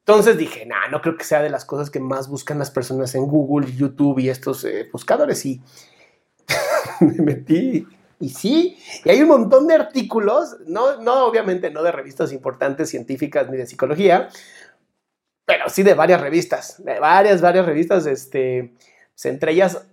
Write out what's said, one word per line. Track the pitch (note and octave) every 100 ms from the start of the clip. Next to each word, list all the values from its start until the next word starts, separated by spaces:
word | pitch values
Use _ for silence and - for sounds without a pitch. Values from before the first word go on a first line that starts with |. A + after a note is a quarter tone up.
Entonces | - G#3 G3+ F#3+
dije, | D#3 - A#2
"Nah, | G#2 G2
no | D3+
creo | E3 E3
que |
sea | - D3+
de | D3
las | C3+
cosas | - C#3+ C#3+
que | C#3+
más | C3 C3+ C3+
buscan | C#3 - D3
las | C3+
personas | - B2+ C3 B2+
en | C3 C3+
Google, | D3+ C3+ D3 C3
YouTube | B2+ C#3 - C#3+ C3
y | C3
estos, | B2+ - B2+
eh, | A2 G#2 -
buscadores". | A2+ - B3 D4 A3+ C#3+
Y | B2+ - - - _ _ _ _ _ -
<laughs> | - - D#5 - -
me | D3+ D#3+
metí, | D3+ B2+ - E3 C4 G#3+ - _ _ _
y | -
sí, | - G3 D4+ F4+ - - -
y | -
hay | G#3+
un | D#4
montón | C#4 G#3+ C4+ D#4
de |
artículos, | D#4+ D#4 C4 G3 A3+ G3+ C4 E4 - E3
no, | F#3 B3+ C4+
no, | A3+ C4 B3
obviamente | A3+ G#3 F3+ F3+
no | D3+
de | E3+
revistas | C#3+ C#3 C#3 D#3
importantes, | C3+ C3 B2+ C#3 C#3 D#3+
científicas | C3 A#2 C3 C#3+ C#3+ C3+
ni | C3
de | A#2+
psicología, | - C3 D3+ G3 F3 - - - - - _ _ _ _ _ _ _
pero | - F3 -
sí | -
de | G3+
varias | D#3 D#3+ F3
revistas, | C#3+ E3 E3+ C#3+ - -
de | - A2+
varias, | D3+ F#3 G#3 F#3+
varias | F3 F#3 F3
revistas, | D3+ E3 F#3 D#3
este, | C3 - C#3 B2+ B2+ A#2+ _ _ _ _
pues, | _ C3+
entre | C3 D#3+
ellas, | E3 F#3 F3 -